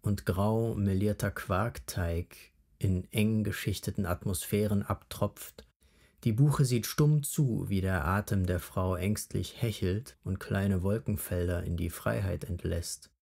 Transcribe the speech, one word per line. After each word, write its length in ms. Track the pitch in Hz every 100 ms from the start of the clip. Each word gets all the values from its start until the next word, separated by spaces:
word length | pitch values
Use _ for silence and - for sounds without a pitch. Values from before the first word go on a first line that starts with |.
und 240 | 107 101 -
grau 480 | 92 104 110 113
melierter 560 | 110 101 95 104 104 101
Quarkteig 1080 | - - 92 117 - - - 85 85 87 - - _ _ -
in 280 | 95 90 -
eng 320 | - 107 110
geschichteten 640 | 104 98 - 104 - 101 87
Atmosphären 760 | 90 - 90 - 101 208 101
abtropft. 840 | - 101 - - 208 - - - - _ _ _ _ _
Die 80 | 127
Buche 340 | 107 147 139 131
sieht 220 | 120 104
stumm 340 | - 151 151
zu, 480 | 139 - 135 110 92
wie 100 | 98
der 280 | 95 92 73
Atem 400 | 98 104 101 90
der 120 | 90
Frau 360 | - - 92 87
ängstlich 640 | 95 104 - 98 92 -
hechelt 560 | 117 101 92 101 - -
und 160 | - 95
kleine 420 | - 98 98 95
Wolkenfelder 800 | 92 107 - 101 - 90 87 87
in 160 | 90 85
die 140 | 85
Freiheit 520 | - 110 113 98 87
entlässt, 680 | - 87 87 85 - - - _